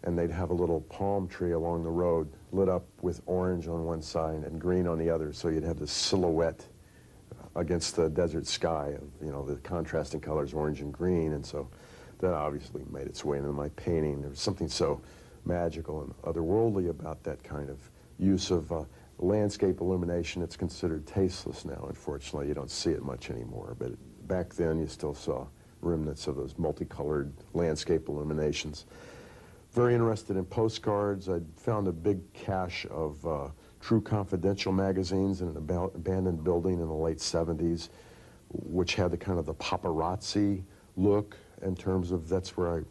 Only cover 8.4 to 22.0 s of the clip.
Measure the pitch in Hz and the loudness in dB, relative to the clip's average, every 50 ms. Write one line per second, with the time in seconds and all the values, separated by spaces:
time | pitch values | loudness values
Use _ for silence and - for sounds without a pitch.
8.4 | - - - - - 82 80 76 73 71 73 71 71 73 71 - 76 76 69 71 | -2 -2 -2 0 2 2 2 2 0 -2 -4 -6 -10 -14 -12 -8 -8 -6 -4 -4
9.4 | 67 69 71 - - - 90 85 82 - - 80 76 73 - 76 - 78 76 78 | -4 -4 -6 -6 -4 -4 -2 -2 -2 0 -2 -2 -2 -2 -6 -6 -4 0 0 0
10.4 | 71 - 76 78 76 76 73 67 71 71 67 - 85 90 90 85 80 78 76 71 | 0 0 -2 0 0 0 -2 -2 -6 -8 -4 0 2 4 4 4 2 2 0 -2
11.4 | - - - 76 67 65 - - - - - - - - - - 92 92 87 76 | -4 -6 -6 -6 -6 -8 -12 -18 -20 -20 -20 -18 -18 -20 -6 -2 0 0 2 2
12.4 | 76 76 71 71 71 - - 71 71 71 71 69 69 - - - - 73 71 69 | 0 0 -2 -4 -8 -8 -10 -10 -10 -8 -8 -8 -8 -8 -8 -4 -2 0 0 0
13.4 | 69 71 73 73 73 76 - - - 87 85 80 78 76 71 71 71 69 69 71 | 0 -2 -2 -2 -4 -4 -6 -6 -2 0 2 2 2 0 0 -2 -6 -8 -6 -4
14.4 | - 107 92 - 87 76 - - 82 73 71 71 - - - - - - - - | -2 -2 0 -2 -2 -4 0 0 2 2 2 -2 -4 -16 -20 -20 -20 -20 -20 -8
15.4 | - - 87 87 85 85 85 82 80 - 76 78 71 - - - - 80 82 82 | -2 -2 0 2 2 0 -2 -4 -6 -6 -6 -6 -6 -8 -10 -6 -6 -2 -2 0
16.4 | 80 80 95 110 113 117 101 98 90 85 80 76 80 78 78 76 - 80 73 - | 2 4 4 4 4 4 4 2 2 0 -2 -2 -6 -8 -8 -6 -6 -6 -6 -6
17.4 | - - 76 73 73 69 71 71 - - - - - - - - 90 98 98 90 | -8 -8 -8 -6 -6 -6 -10 -12 -14 -20 -20 -20 -20 -20 -4 2 4 6 6 4
18.4 | - - 92 85 76 - 85 80 76 - - - - - - - 85 90 101 107 | 4 2 2 2 2 0 -4 -4 -4 -6 -12 -20 -20 -20 -6 0 2 4 4 4
19.4 | 104 101 - - 104 95 90 - 85 90 92 90 85 85 87 87 82 - - 90 | 4 2 2 2 2 2 2 2 2 2 2 2 2 0 0 0 0 -2 -4 -4
20.4 | 85 82 - - 92 85 - - - 85 80 78 76 - - - 95 92 - - | -4 -4 -4 -4 -4 -4 -2 -2 -2 -2 -2 -2 -6 -4 0 2 2 2 2 -2
21.4 | - - - - - 76 71 - - - - - | -8 -8 -10 -8 -8 -8 -8 -6 -8 -8 -8 -8